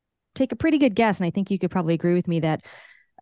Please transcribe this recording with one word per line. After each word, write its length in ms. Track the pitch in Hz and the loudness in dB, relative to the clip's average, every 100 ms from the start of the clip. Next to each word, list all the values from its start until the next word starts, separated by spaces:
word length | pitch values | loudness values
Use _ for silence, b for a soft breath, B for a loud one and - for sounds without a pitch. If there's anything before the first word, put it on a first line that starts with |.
| _ _ _ - | _ _ _ -4
take 160 | 262 | -4
a 60 | 233 | 0
pretty 200 | 320 302 | 0 2
good 180 | 269 196 | 2 4
guess, 220 | 226 185 | 2 2
and 80 | 175 | -2
I 60 | |
think 180 | 202 190 | -2 -4
you 100 | 190 | -2
could 120 | 180 | -2
probably 220 | 190 165 | -2 0
agree 200 | 165 175 | 0 2
with 140 | 175 175 | 0 0
me 140 | 165 | -2
that 240 | 156 156 B B B B B B | 0 -2 B B B B B B